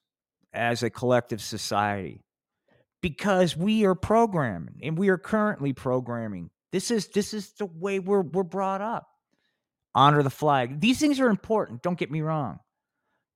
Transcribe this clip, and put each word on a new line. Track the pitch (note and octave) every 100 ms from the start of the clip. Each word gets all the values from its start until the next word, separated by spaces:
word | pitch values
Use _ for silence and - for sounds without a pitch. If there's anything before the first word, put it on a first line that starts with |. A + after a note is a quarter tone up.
| _ _ _ _ _
as | G#2+ A#2 A#2+
a | A#2
collective | - B2 B2 - G#2+
society, | - A2 - G#2 G#2 G2+ E2+ - _ _ _ _ _ _ _ _
because | F3+ C#3 G3+ F#3 F3+ D#3
we | G3 A3 G3
are | F#3
programming, | - A3 A#3 F3+ B2+ F2 C2+ -
and | C3 D#3+
we | G3
are | F3+
currently | - G#3+ G#3 F#3+ C#3+
programming. | B2+ C3 B2+ A#2+ A#2+ A2 F#2 E2 _ _
This | F#3 F#3
is, | A3+ -
this | G3 G3+
is | G#3+ F#3+
the | - G3+
way | D#3+ G3 G3
we're, | F3+ G3+
we're | E3 F3+
brought | F3+ F#3+ F#3+ G3
up. | G#3+ G#3+ C3 _ _ _ _ _ _ _ _ B2
Honor | C#3 D3
the | C3+
flag. | - D3+ C#3 B2 D3
These | A3 B3+
things | D4 C4+
are | B3+
important, | G3 - A3 - A#2+
don't | F3 F3
get | D#3+
me | D#3
wrong. | D#3 D#3 B2 D2 _ _ _ _ _ _ _